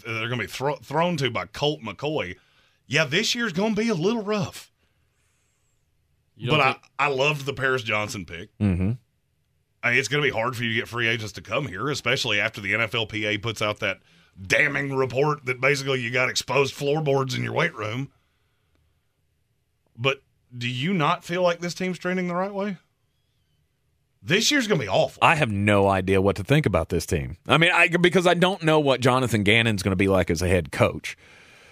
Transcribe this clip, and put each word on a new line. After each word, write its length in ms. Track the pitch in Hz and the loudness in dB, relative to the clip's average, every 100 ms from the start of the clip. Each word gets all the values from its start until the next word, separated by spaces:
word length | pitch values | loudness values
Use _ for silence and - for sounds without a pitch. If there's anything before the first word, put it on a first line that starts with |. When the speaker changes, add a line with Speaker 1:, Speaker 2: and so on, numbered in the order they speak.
| 113 | -8
Speaker 1:
they're 240 | 113 117 | -6 -4
gonna 140 | 123 | -4
be 40 | 92 | -6
thro-, 280 | - 135 143 | -4 -4 -4
thrown 420 | - 147 175 165 | -4 -2 0 0
to 140 | 131 | -2
by 160 | 98 90 | -4 -8
Colt 340 | - 147 151 | -2 -2 -2
McCoy. 540 | 110 98 147 147 90 90 _ _ _ _ - | -8 -8 -4 -4 -6 -10 _ _ _ _ -4
Yeah, 200 | 143 151 | 0 0
this 280 | 170 226 | 0 -2
year's 180 | 240 233 | -2 -4
gonna 220 | 160 220 | -2 -2
be 160 | 208 233 | 0 -2
a 60 | 185 | 0
little 260 | 180 233 | 0 -2
rough. 500 | 202 214 139 - - _ _ _ _ _ _ _ _ _ _ _ _ _ _ _ _ - | -2 -4 -4 -8 -20 _ _ _ _ _ _ _ _ _ _ _ _ _ _ _ _ -8
Speaker 2:
You 140 | 113 | 0
don't 80 | 151 | 2
Speaker 1:
But 80 | 135 | 2
I, 40 | |
Speaker 2:
think 100 | - _ - | 0 _ -4
Speaker 1:
I 80 | 143 | -2
loved 400 | 131 147 147 135 | 2 0 0 -6
the 60 | |
Paris 280 | 127 131 127 | -4 0 0
Johnson 440 | 113 107 104 107 82 | -2 -2 -4 -8 -10
pick. 300 | 85 92 - | -14 -12 -2
Speaker 3:
Mm-hmm. 320 | 104 90 95 123 _ _ _ _ _ _ _ _ | 0 2 0 -4 _ _ _ _ _ _ _ _
Speaker 1:
I 80 | 120 | 0
mean, 100 | 123 | 0
it's 80 | 135 | 0
gonna 140 | 143 | 0
be 80 | 139 | 0
hard 260 | 104 117 120 | 0 -4 -4
for 60 | |
you 60 | 117 | -4
to 60 | 113 | -4
get 60 | 98 | -4
free 200 | 113 117 | -4 -2
agents 260 | 117 107 | -2 -6
to 80 | - | -12
come 240 | - 120 127 | -8 -6 -6
here, 240 | 92 135 | -8 -6
especially 500 | 139 120 135 120 104 | -6 -4 -2 -2 -2
after 220 | 110 113 | -2 -4
the 140 | 98 107 | -2 -2
N 60 | |
F 120 | 113 | -2
L 140 | 120 110 | -4 -6
P 180 | 107 104 | -4 -4
A 140 | 107 | -4
puts 240 | 113 107 | -4 -4
out 160 | 107 104 | -4 -4
that 220 | 104 95 _ _ _ - 95 | -6 -6 _ _ _ -12 0
damning 440 | 120 147 139 139 | 2 2 -2 -4
report 520 | 135 127 123 151 147 127 | -2 0 0 0 0 -6
that 160 | 123 | -2
basically 400 | 131 139 135 131 | 0 0 -2 -4
you 100 | 117 | -2
got 160 | 127 127 | -2 -2
exposed 460 | 101 - 127 135 | -2 -2 0 0
floorboards 640 | - 143 156 143 139 131 123 | -2 -2 -2 2 0 0 -4
in 60 | |
your 120 | 120 | -4
weight 200 | 113 165 | -2 -2
room. 360 | 131 107 117 139 _ _ _ _ _ _ _ _ _ _ _ _ _ _ _ _ _ _ 113 | -4 -8 -6 -10 _ _ _ _ _ _ _ _ _ _ _ _ _ _ _ _ _ _ -4
But 240 | 135 135 _ _ _ 123 | -2 -2 _ _ _ -8
do 100 | 120 | -6
you 260 | 123 160 | -4 -2
not 300 | 196 147 175 | 0 2 0
feel 180 | - 175 | -2 0
like 200 | 175 170 | 0 0
this 120 | 175 | -6
team's 240 | - 185 175 | -6 -6 -4
trending 300 | 180 185 180 | -4 -4 -2
the 80 | 175 | -4
right 180 | 196 | -4
way? 220 | 202 208 180 _ _ _ _ _ _ _ _ _ _ _ _ _ _ | -4 -6 -8 _ _ _ _ _ _ _ _ _ _ _ _ _ _
This 300 | 101 196 226 | 0 2 4
year's 160 | 294 214 | 2 2
gonna 140 | 180 | 0
be 80 | 101 | 2
awful. 300 | 117 143 - | 2 0 4
Speaker 3:
I 120 | 123 160 | 4 4
have 140 | 131 | 2
no 340 | 101 104 101 98 | 2 4 4 4
idea 340 | 95 92 98 | 4 2 2
what 140 | 95 92 | 2 0
to 80 | |
think 220 | 98 147 147 | 2 2 4
about 240 | 87 82 | 0 0
this 160 | 85 - | -2 0
team. 320 | 82 65 - - | -2 -4 -6 0
I 100 | 135 | 4
mean, 140 | 170 | 4
I, 140 | 170 175 | 4 4
because 400 | 175 175 185 175 | 4 4 4 4
I 60 | |
don't 280 | 175 180 190 | 4 2 2
know 160 | 160 156 | 2 4
what 220 | 139 123 | 4 4
Jonathan 440 | 131 127 123 107 | 4 2 2 2
Gannon's 380 | 101 113 113 101 | 4 4 4 0
gonna 120 | 101 92 | 0 2
be 140 | 98 | 4
like 200 | 95 87 | 4 2
as 120 | 82 | 0
a 80 | 90 | 2
head 200 | 90 78 | 2 0
coach. 460 | - 107 80 - - - - - - - | 2 2 0 -10 -14 -20 -20 -20 -20 -20